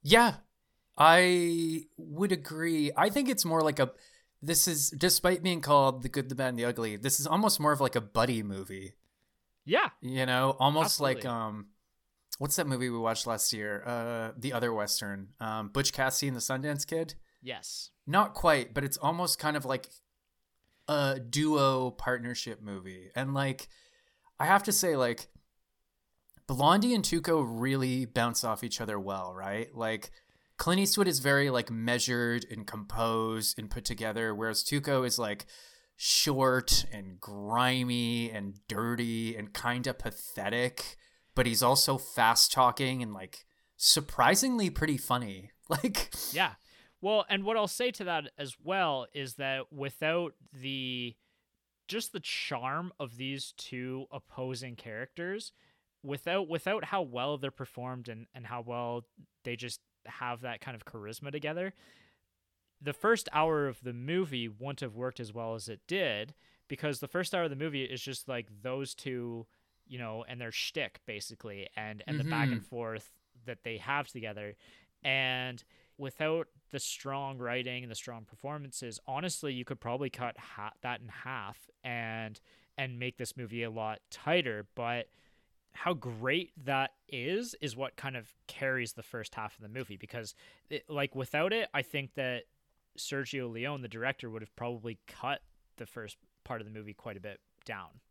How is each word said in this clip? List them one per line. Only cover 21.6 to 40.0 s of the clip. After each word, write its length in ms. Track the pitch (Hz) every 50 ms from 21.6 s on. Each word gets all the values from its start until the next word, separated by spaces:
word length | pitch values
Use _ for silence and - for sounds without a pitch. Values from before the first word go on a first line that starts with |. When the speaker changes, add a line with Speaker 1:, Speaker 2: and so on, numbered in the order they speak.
| 139 135 135 131 127 127
Speaker 1:
partnership 680 | 123 - - 127 127 120 117 123 120 - - 117 110 101 107
movie. 480 | 104 101 95 90 95 92 92 92 95 -
And, 200 | 120 135 135 139
like, 320 | 139 139 135 131 135 - - - - - _ _ _ _ _ _ _ _ _ _ -
I 40 | 139
have 180 | 165 196 202 196
to 80 | 220
say, 240 | 196 - - 180 156
like, 320 | 135 127 120 117 - - - _ - _ _ _ _ _ _ _ _ _ _ _ _ _ _ _ _ _ _ _ - _
Blondie 480 | - 131 127 143 151 180 208 208 247 247
and 80 | 208 156
Tuco 420 | - 165 165 - 175 165 156 139
really 600 | 113 117 113 120 131 135 135 131 127 127 131 127
bounce 380 | 113 - 127 117 120 117 - -
off 200 | 117 110 - -
each 180 | 117 - -
other 180 | 117 104 107 101
well, 340 | 95 98 98 95 92 90 92
right? 380 | 92 95 98 101 107 117 - -
Like, 360 | 117 113 110 110 104 - - - - _ _ _ _ _ _ _
Clint 220 | - - 165 180 190
Eastwood 260 | 196 196 - 208 202
is 120 | 185 156 139
very, 300 | 131 143 139 139 139 139
like, 200 | 127 120 113 -
measured 760 | 113 113 113 120 123 123 - 127 123 120 120 117 117 120 - -
and 160 | 110 107 104
composed 920 | - - 107 101 - - 113 113 113 113 113 113 113 113 113 107 - - -
and 100 | 113 101
put 160 | - - 101
together, 480 | - 120 104 113 110 107 113 117 110 107
whereas 300 | 104 113 113 110 - -
Tuco 420 | - 143 143 143 147 139 131 127
is, 140 | 123 - 120
like, 260 | 117 104 104 101 - - - - - - - - _ _ _
short 880 | - - - - - - 156 139 131 131 131 127 127 123 - - - - - -
and 260 | 104 98 95 92 90
grimy 1120 | - 107 104 101 101 104 113 120 127 127 127 127 123 123 120 120 120 117 120 117 117 113
and 340 | 110 104 98 98 98 98 _ -
dirty 640 | 107 104 113 117 120 117 120 117 113 113 113 113 113
and 180 | 107 104 101 -
kinda 400 | - - 120 120 123 120 - -
pathetic, 1040 | -